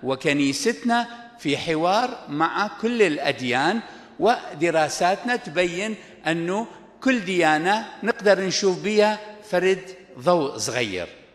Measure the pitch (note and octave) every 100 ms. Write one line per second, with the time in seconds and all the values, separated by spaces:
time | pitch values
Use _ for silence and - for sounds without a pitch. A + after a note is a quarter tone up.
0 | B2 C3 D#3+ C#3+ C#3 C#3 A3 A#3 A#3+ A#3
1 | A#3 - - - D#3 C#3 - D#3 E3+ G3+
2 | B3 B3 - D3 E3 D3 G#3 - A3 A#3+
3 | G3 D3 D3 B2+ B2+ B2 D3+ A3+ - -
4 | - - F3+ B3 - D#3 E3+ D#3+ D3+ -
5 | F3 G3 A#3+ A#3+ G#3+ D#3 F3+ E3+ G#3+ G#3+
6 | - - - E3 E3 G3 A3+ - - -
7 | C4 B3 F3+ F#3 D#3+ D3+ F3 G#3+ A3 -
8 | G3+ - G3 F#3 F#3+ - G3 F3 E3 G#3+
9 | G#3 G#3 - - - F3+ F3+ F#3+ - -
10 | - - C3 F3 C#3+ - G#2 A#2+ A#2 F#2
11 | E2+ - -